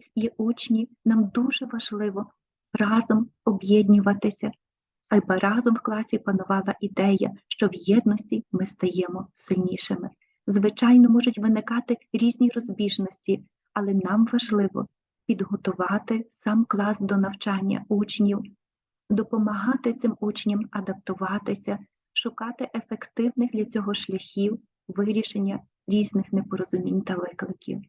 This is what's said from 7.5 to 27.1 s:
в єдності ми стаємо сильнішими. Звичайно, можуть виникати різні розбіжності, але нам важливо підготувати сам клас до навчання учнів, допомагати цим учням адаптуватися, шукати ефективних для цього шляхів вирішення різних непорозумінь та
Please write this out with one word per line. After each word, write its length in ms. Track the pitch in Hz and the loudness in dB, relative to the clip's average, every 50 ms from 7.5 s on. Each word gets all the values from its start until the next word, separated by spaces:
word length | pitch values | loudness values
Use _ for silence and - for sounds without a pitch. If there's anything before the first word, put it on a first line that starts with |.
| - - 220 | -2 0 0
в 80 | 185 175 | 0 0
єдності 680 | - - 185 208 233 - 214 202 - - - 220 220 - _ | -2 0 2 4 4 4 4 2 0 -2 -4 -6 -6 -4 _
ми 140 | - 185 190 | -4 -4 -4
стаємо 600 | - - - 185 180 175 180 180 175 180 185 - - - | -4 -4 -2 -2 -2 0 -2 -4 -4 -6 -10 -10 -12 -16
сильнішими. 760 | - - - 190 185 185 185 185 - - - 196 - - - - _ _ _ _ _ - | -10 -4 -2 0 0 0 -2 -2 -4 -4 -4 -4 -6 -8 -10 -14 _ _ _ _ _ -4
Звичайно, 640 | - 196 202 202 208 208 - 247 233 247 247 240 240 | 0 2 2 2 2 2 4 6 8 10 10 10 10
можуть 300 | 226 240 233 247 226 214 | 8 6 4 2 0 0
виникати 580 | 214 220 220 214 - - 233 240 - - 240 - _ _ | 2 2 2 2 0 -2 -4 -4 -2 -2 -4 -4 _ _
різні 380 | - 233 233 240 - - 247 240 - | -2 2 2 2 2 4 2 2 2
розбіжності, 920 | 233 233 226 190 - 208 196 202 - 190 190 - _ - - 196 - - _ _ _ _ _ | 0 -6 -6 -4 -2 -2 -2 -2 -2 -4 -6 -8 _ -2 -2 -2 -2 -4 _ _ _ _ _
але 220 | - 208 202 202 196 | -6 -4 -2 0 0
нам 320 | 190 185 180 202 220 226 226 | 0 0 2 2 2 2 2
важливо 540 | 240 240 - - 214 208 196 190 - - 202 - _ _ _ _ _ _ _ | 2 -2 0 0 0 0 0 0 -2 -4 -8 -8 _ _ _ _ _ _ _
підготувати 1000 | - 214 185 190 - 202 190 - 196 185 185 185 180 196 208 - - 226 220 226 _ | -4 -2 -2 -2 -4 -4 -4 -4 -4 -4 -2 -2 -2 -2 -2 -2 -2 -4 -4 -4 _
сам 360 | _ _ - 214 214 226 233 | _ _ -4 0 2 2 2
клас 360 | - - 202 202 208 214 - | 0 0 -2 0 0 -2 -2
до 160 | 196 196 202 | -2 0 2
навчання 680 | 196 190 196 196 196 - 208 196 190 196 196 202 - - - | 2 0 0 -2 -6 -4 -4 -2 -2 -2 -2 -4 -4 -2 -2
учнів, 540 | 214 202 208 - - - 208 202 202 202 - - - _ _ _ _ _ _ _ _ _ _ - | -2 -2 -2 -2 0 0 2 2 2 0 -4 -10 -16 _ _ _ _ _ _ _ _ _ _ -2
допомагати 840 | 208 208 220 - 240 220 214 214 208 196 208 240 269 262 - 240 233 | 0 0 -2 -2 0 0 0 0 0 -2 -2 -2 -2 0 -2 -2 -2
цим 220 | - - 220 214 - | -2 -2 -2 -2 -2
учням 480 | 208 208 208 - - 208 202 208 220 - | -4 -4 -4 -2 -2 -2 -2 -2 -2 -4
адаптуватися, 1080 | - 208 190 196 190 - - - 185 185 190 185 196 208 202 202 202 196 - 208 202 214 - _ _ _ _ _ | -6 -8 -6 -6 -8 -8 -8 -10 -8 -6 -6 -4 -6 -4 -4 -6 -6 -6 -6 -8 -8 -8 -10 _ _ _ _ _
шукати 560 | - - - 233 240 - 226 240 - - 254 - - | -8 -6 -6 -6 -6 -8 -10 -10 -8 -8 -10 -8 -8
ефективних 760 | 226 - - 220 - - - - - 226 240 - 247 240 247 | -8 -8 -8 -10 -12 -12 -10 -4 -2 -2 0 0 0 -2 -2
для 120 | - 214 208 | -2 -4 -4
цього 300 | - - 214 196 202 202 | -2 -4 -4 -4 -2 -4
шляхів 640 | - - - 190 185 - - - 196 196 208 226 - _ _ _ _ _ - | -4 -6 -6 -8 -8 -8 -6 -4 -2 -2 -2 -2 -4 _ _ _ _ _ -10
вирішення 720 | 185 196 202 214 202 220 220 - - 208 196 196 196 - - _ _ _ _ | -4 -2 -2 0 0 -2 -2 -4 -4 -4 -4 -4 -4 -6 -12 _ _ _ _
різних 460 | - 202 214 208 - - 196 - - | -2 0 0 0 0 0 -2 -2 0
непорозумінь 680 | 196 190 - - 190 185 180 - - 185 180 185 185 190 | -2 -4 -2 -2 -4 -6 -4 -4 -4 -4 -2 -2 -2 -4
та 120 | 196 - | -2 -4